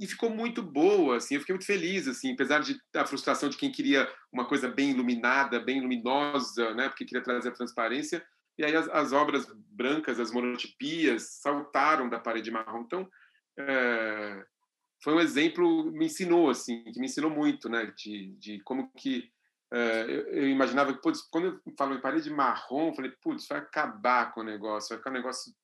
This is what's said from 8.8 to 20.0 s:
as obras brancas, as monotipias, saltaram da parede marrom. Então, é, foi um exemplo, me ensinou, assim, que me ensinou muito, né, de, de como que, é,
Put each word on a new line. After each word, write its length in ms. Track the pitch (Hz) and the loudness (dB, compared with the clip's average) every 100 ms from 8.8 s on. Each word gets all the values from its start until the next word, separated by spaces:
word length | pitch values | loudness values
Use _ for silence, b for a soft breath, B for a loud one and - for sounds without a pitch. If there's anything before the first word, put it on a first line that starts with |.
| - | 2
as 240 | 165 135 | 0 4
obras 340 | 139 143 139 - 107 - | 4 4 2 -4 -12 -12
brancas, 500 | 104 123 156 151 117 | -4 0 0 0 -2
as 100 | 113 | -2
monotipias, 1120 | 120 123 120 - - 139 165 147 113 - - | 0 0 -2 -8 -8 -6 0 2 2 -2 -6
saltaram 680 | 143 143 - 135 147 151 123 | -2 -2 -2 2 4 4 0
da 100 | 113 | -4
parede 320 | 120 113 107 | -4 -4 -4
marrom. 320 | 113 110 117 | -6 -6 -8
Então, 260 | 120 180 190 b b b _ - | -6 -6 -8 b b b _ -8
é, 840 | 139 135 123 117 110 107 104 98 - _ _ _ _ _ | -2 2 2 2 -2 -4 -6 -10 -14 _ _ _ _ _
foi 120 | 147 | 0
um 60 | 160 | 4
exemplo, 680 | 160 123 165 165 175 160 156 | 4 4 2 4 4 4 0
me 160 | 156 160 | 0 -2
ensinou, 440 | - 180 170 151 | 0 4 6 6
assim, 340 | 120 - 117 | 4 -2 -8
que 160 | 113 120 | -8 -6
me 60 | 131 | -4
ensinou 240 | 143 156 | -2 -2
muito, 380 | 147 147 - 113 | 2 2 2 -2
né, 240 | 117 104 - | -2 -4 -8
de, 400 | 104 104 95 98 | -10 -10 -12 -14
de 220 | 107 104 | -12 -12
como 300 | - 131 127 | -6 -6 -6
que, 380 | - 139 127 - _ _ _ _ | -8 -4 -4 -6 _ _ _ _
é, 300 | 120 117 113 | 0 0 0